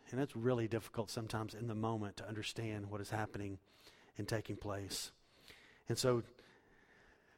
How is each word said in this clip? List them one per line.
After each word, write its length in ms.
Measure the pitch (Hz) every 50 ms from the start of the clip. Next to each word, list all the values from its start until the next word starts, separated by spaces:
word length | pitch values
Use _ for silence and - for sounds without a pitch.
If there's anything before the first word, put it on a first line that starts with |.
| - -
and 120 | 120 127
it's 160 | 143 - -
really 320 | 117 113 127 127 117 113 107
difficult 400 | 117 110 104 - - 117 107 -
sometimes 440 | - 120 110 107 - 113 110 110 -
in 140 | 104 117
the 80 | 117 107
moment 400 | 107 110 113 113 107 104 101 95
to 120 | - - 104
understand 600 | 110 107 104 - - - 117 110 107 104 101 101
what 120 | 104 101
is 80 | 101 -
happening 500 | 110 110 107 104 - 101 101 98 98 95 - - - - - - - - - - -
and 80 | - 104
taking 300 | - 117 107 104 - 107
place. 560 | - - 104 98 101 98 92 - - - - - - - - - - - - - - - - - - - -
And 80 | 117
so 260 | - - 127 123 117 110 - - - - - - - - - - - - - - - - - - - - - -